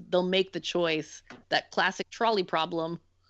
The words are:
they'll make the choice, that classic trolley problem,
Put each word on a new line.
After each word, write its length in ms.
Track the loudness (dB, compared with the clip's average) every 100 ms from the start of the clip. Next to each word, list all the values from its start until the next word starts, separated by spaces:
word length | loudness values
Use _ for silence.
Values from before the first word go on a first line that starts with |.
| 0
they'll 140 | 2 4
make 240 | 2 0
the 60 | -4
choice, 600 | -4 0 0 0 -4 -16 -20 -20 -2
that 200 | -2 0
classic 400 | 0 0 0 -10
trolley 320 | 0 2 2
problem, 560 | 0 0 0 -2 -4 -6 _ _